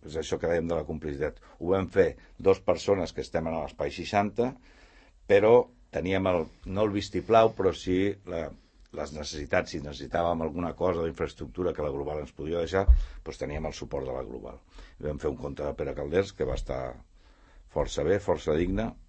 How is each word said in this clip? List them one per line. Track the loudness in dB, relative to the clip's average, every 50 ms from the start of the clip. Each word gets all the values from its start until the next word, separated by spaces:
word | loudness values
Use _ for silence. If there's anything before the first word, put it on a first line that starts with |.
| -16
És | -8 -6
això | -6 -4 -2 -4 -2
que | 0 2
dèiem | 2 2 2 0
de | -2
la | -2 -2
complicitat. | -4 -6 -6 -6 -6 -4 -4 -4 -4 -6 -8 -16 -20 -14 -6
Ho | -2 0 2
vam | 2 2 2
fer | 4 6 6 6 4 -2 -12 -20 -18
dos | 2 4 4 4 4
persones | 4 0 0 0 2 2 2 2 2 -2 -4
que | -8 -8
estem | -4 -4 -2 -2 -2
en | -2 -4
l'Espai | -4 -6 -6 -6 -6 -4 -4
seixanta, | -6 -6 0 2 2 2 2 0 0 -2 -2 -2 -8 -14 -20 -20 -20 -20 -20 -20 -20 -20 -20 _ _ 2 4
però | 6 6 8 8 8 8 6 4 -2 -18 -20 _
teníem | -6 -4 -2 0 0 2 2 2
el, | 2 2 0 -2 -8 -14 -12
no | -6 -2 0 0
el | 0 0
vistiplau, | -2 -4 -4 -4 -6 0 4 6 8 8 6 4
però | 2 2 0 0
sí | 0 0 0 2 2 2 2 0 -4 -8
la, | -8 -6 -6 -6 -6 -8 -14 -20 _ _ _ -20 -14 -10
les | -8 -8 -8 -8
necessitats, | -10 -10 -10 -8 -10 -4 0 0 0 0 0 -4
si | -8 -8
necessitàvem | -8 -10 -10 -8 -4 -2 0 0 0 0 0 -2
alguna | -4 -4 -4 -4 -4 -4
cosa | 0 0 0 0 0 -2
d'infraestructura | -4 -2 -4 -6 -6 -6 -8 -12 -12 -8 -4 -4 -2 -2
que | -2 -4
la | -4 -4
Global | -4 -6 -6 -6 -6 -8
ens | -8 -10
podia | -10 -6 -4 -2 -2 -2
deixar, | 0 0 4 6 8 6 6 6 0 -6 -12 -14
doncs | -14 -10 -8 -6
teníem | -6 -6 -6 -6 -6
el | -8
suport | -8 -8 -6 -6 -6 -4 -4
de | -6
la | -6 -8
Global. | -8 -10 -12 -12 -14 -16 -16 -20 _ -20 -20 -20 -20 -16
I | -8 -6 -6
vam | -6 -4
fer | -2 -4
un | -4
conte | -4 -6 -8 -6 -6 -6 -6
de | -4
Pere | -4 -6 -6 -6
Calders | -6 -6 0 0 0 0 0 -2
que | -4 -4 -2
va | -2
estar | -2 -4 -4 -6 -6 -6 -8 -10 -12 -18 -20 _ -20 -20 -20 -20 _ _ -20 -20 -20 -20 -6
força | -4 -2 -2 -2 -2 -2 0 2
bé, | 2 2 2
força | 0 0 0 0 0 2
digne | 2 2 2 0 -2 -2 -4 -6 -10 -16